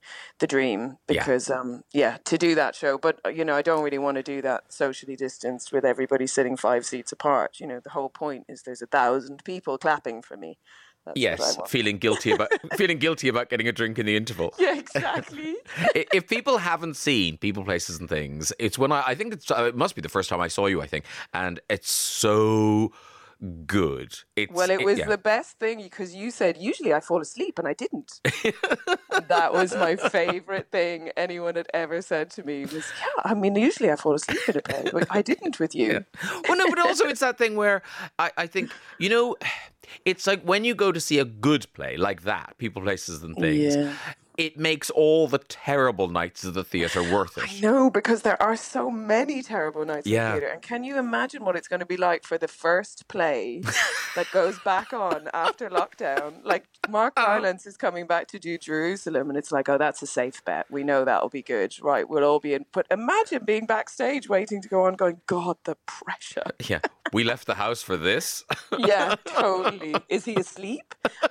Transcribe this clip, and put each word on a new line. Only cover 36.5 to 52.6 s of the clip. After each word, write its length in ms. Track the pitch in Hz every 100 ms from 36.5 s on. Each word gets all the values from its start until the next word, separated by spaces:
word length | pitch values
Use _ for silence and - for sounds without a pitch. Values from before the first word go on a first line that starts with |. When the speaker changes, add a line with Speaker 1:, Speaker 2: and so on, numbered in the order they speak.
| 359
Speaker 2:
no, 100 | 370
but 100 | 339
also 260 | 349 311 294
it's 140 | 233
that 180 | 254 240
thing 180 | 226 214
where 260 | 208 196 - - 180 -
I, 120 | 165 -
I 100 | 170
think, 240 | 190 - - - -
you 100 | 185
know, 280 | 233 247 - - - - _ - -
it's 220 | 180 185 196
like 160 | 196
when 220 | 170 202
you 100 | 233
go 180 | 208 196
to 80 | 165
see 180 | - 143
a 60 |
good 420 | 127 107 135 147 -
play 240 | - 67 69
like 260 | 98 85
that, 320 | 92 95 - -
People, 240 | 113 98
Places 400 | 98 95 - 78
and 100 | 82 -
Things, 380 | 160 151 147
Speaker 1:
Yeah. 180 | 143 143 147 - - _ -
Speaker 2:
it 200 | 160 147
makes 320 | 160 156 -
all 360 | - 156 160 151
the 120 | 135
terrible 680 | - - - 143 131 98 92
nights 360 | 85 87 -
of 100 | 95
the 80 | 87
theatre 400 | 90 87 82 92
worth 340 | 87 98 92 -
it. 60 | -
Speaker 1:
I 100 | 196
know, 300 | 214 269 262
because 320 | 202 214 226
there 180 | 214 185
are 140 | 208 220
so 320 | - 262 254
many 520 | 226 214 220 294 269
terrible 420 | 240 208 156 156
nights 220 | 156 151 123
Speaker 2:
Yeah. 220 | 113 113
Speaker 1:
in 60 |
the 60 | 101
theatre. 120 | -
And 100 | 165
can 220 | - 240
you 120 | 262 277
imagine 460 | 247 233 262 285
what 120 | 196 175
it's 100 | -
gonna 200 | 180 175
be 100 | 180
like 260 | 180 165
for 140 | - 165
the 80 | 160
first 600 | -